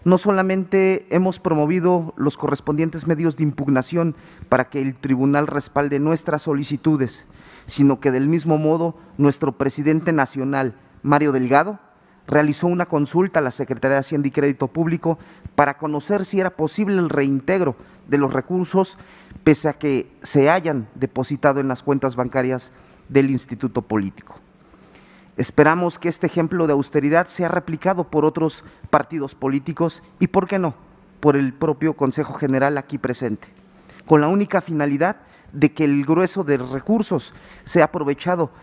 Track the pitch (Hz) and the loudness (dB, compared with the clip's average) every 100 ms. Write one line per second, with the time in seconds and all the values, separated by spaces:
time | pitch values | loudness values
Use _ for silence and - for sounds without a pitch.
0 | 175 180 208 190 190 190 180 196 190 185 | 2 2 4 2 2 -2 0 2 2 0
1 | - 226 185 - 180 156 151 180 175 180 | 0 0 0 -2 -2 0 2 2 2 2
2 | 160 - 143 - 143 139 - 151 165 156 | -2 -4 -4 -2 -4 -4 -2 -2 -2 -4
3 | 160 151 160 147 151 139 139 131 123 170 | -2 0 0 0 -2 0 0 0 2 -2
4 | 165 - - - - 127 127 143 135 127 | -2 -4 -16 -18 0 0 0 -4 -4 -4
5 | 135 127 139 147 151 143 - 143 143 139 | -2 0 2 2 0 -4 -2 -2 0 0
6 | 151 160 - 151 160 143 139 143 160 147 | 0 -2 -2 -4 -2 -2 -2 -2 0 0
7 | 123 - - - - - - - 139 131 | -2 -6 -20 -20 -20 -20 -12 2 4 4
8 | 143 131 143 165 160 151 151 165 170 - | 0 2 0 0 2 0 2 0 -2 -6
9 | - - 143 - 143 - 135 147 143 156 | -14 0 2 2 -4 -2 -4 0 0 0
10 | 175 156 131 135 135 135 131 - _ - | 0 0 -2 -4 -4 -2 -4 -6 _ -8
11 | 139 143 151 131 123 139 185 202 _ _ | 2 2 4 2 4 2 2 -6 _ _
12 | _ _ - 147 151 143 175 175 170 151 | _ _ 0 2 2 0 0 0 0 -2
13 | 143 170 190 165 131 135 131 120 135 139 | 0 0 2 0 -2 -4 -6 -2 0 0
14 | 131 147 139 151 143 135 131 160 165 165 | -2 -4 -2 0 0 0 -4 -2 -2 0
15 | 165 160 - - - - 139 - 151 147 | -2 -4 -8 -20 -6 0 0 0 -6 -6
16 | - 202 190 196 185 - 156 - 208 190 | -2 -4 0 -2 -2 -2 -4 -2 0 0
17 | 160 147 139 135 - 190 156 - - - | 0 0 0 0 0 0 0 -2 -14 -20
18 | - 143 135 131 - 185 170 185 190 - | -2 0 2 -2 -2 -4 0 0 0 -4
19 | - - - - 156 147 156 - 147 127 | -20 -20 -20 0 2 2 0 -4 -2 -2
20 | - - - 143 143 180 160 135 110 127 | -4 -14 0 4 4 4 0 -4 -6 -6
21 | 131 131 127 143 147 135 135 127 143 139 | -6 -4 -6 0 2 2 -2 -4 -2 0
22 | 135 123 120 131 127 127 - - - - | 0 -2 -4 -2 -2 -4 -8 -20 -20 -20
23 | - 135 139 127 - 120 127 120 - 107 | 0 2 2 0 -4 -6 -4 -4 -2 -2
24 | 98 - - - _ _ _ - - - | -2 -8 -20 -20 _ _ _ -20 -20 -20
25 | - - - - - - 151 175 175 - | -20 -20 -16 -8 -2 2 4 4 -2 -4
26 | 170 - 175 175 160 180 160 143 135 151 | -6 -4 -4 -2 -2 0 0 0 0 -2
27 | 143 165 180 - 170 175 165 156 185 180 | 2 0 0 -4 -4 -4 -4 -4 -2 -2
28 | 160 156 156 156 160 - - - - 147 | -2 0 0 0 -4 -4 -20 -20 -2 0
29 | - 165 139 - 135 139 151 151 165 - | 0 -8 -8 -6 -4 -2 -4 -4 -4 -4
30 | - - 185 190 185 196 165 - - - | -18 -4 0 0 0 -2 -2 -6 -18 -20
31 | - - 147 139 135 131 160 143 156 143 | -20 0 2 4 0 -2 -4 0 -2 0
32 | 135 156 147 - 143 131 139 143 - 143 | -2 -2 -6 -4 -2 0 0 -2 -6 -8
33 | 127 120 120 107 - - _ - - - | -6 -4 -4 -6 -10 -20 _ -20 -20 -16
34 | - 156 147 202 202 190 170 151 143 139 | 2 4 4 0 0 -2 -2 -2 0 0
35 | 175 - - - - 143 147 - 147 143 | -2 -2 -14 -20 -14 0 0 2 2 2
36 | 139 165 180 196 147 135 127 131 - 220 | 2 2 2 -2 -2 -2 -2 -8 0 0
37 | 202 160 - - - - - 170 151 170 | 0 -4 -4 -20 -20 -20 -2 2 2 0
38 | 143 143 175 180 151 - | -4 -4 -2 -2 -4 -6